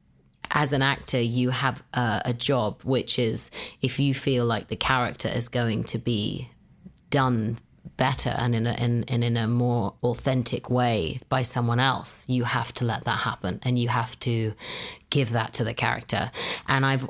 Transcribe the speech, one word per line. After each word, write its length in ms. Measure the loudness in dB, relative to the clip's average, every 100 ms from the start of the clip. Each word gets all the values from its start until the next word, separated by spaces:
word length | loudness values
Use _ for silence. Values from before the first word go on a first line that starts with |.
| _ _ _ _ -2
as 220 | 0 2
an 80 | 4
actor, 400 | 2 0 0 0
you 300 | 2 2 2
have 300 | 2 0 -2 -4
a, 280 | 0 0 2 0
a 80 |
job, 480 | 0 0 2 0 -2
which 340 | 0 0 2 0
is 320 | 0 0 -4 -8 -14 -4
if 160 | -2 2
you 160 | 2
feel 300 | 2 2 2 2
like 220 | 0 -2
the 80 | -2
character 540 | 0 2 0 -2 -2
is 180 | -2 -2
going 380 | 0 0 0 -2
to 120 | -2
be 520 | 0 0 -2 -4 -10 -16 -20 -20 -20 -20 _
done 480 | 2 2 2 0 -4 -12 _ -10 0
better 320 | 0 2 -2 0
and 180 | 0 2
in 100 | 0
a, 60 |
in, 300 | 0 0 0 0
and 160 | 0
in 140 | 2 2
a 100 | 2
more 460 | 2 2 0 -2 -2
authentic 640 | -2 0 0 0 0 -4 0
way 500 | 2 2 2 0 -4 -2
by 120 | 0
someone 360 | 0 0 0 2
else, 480 | 2 0 -4 -6 -2
you 160 | 0
have 300 | 0 0 -2
to 120 | -2 -2
let 180 | 0 -2
that 140 | -2
happen 400 | -2 -4 -4 -2
and 140 | 0 0
you 100 | 2
have 320 | 0 -2 -4
to 320 | -2 0 -2 -4 -10 -10 -10 -14 _
give 180 | 0 2
that 220 | 0 -2
to 100 | -2
the 120 | -4 0
character. 560 | -2 -2 -2 -4 -4 -6 -8 -6 0
And 160 | 2 2
I've, 220 | 0 0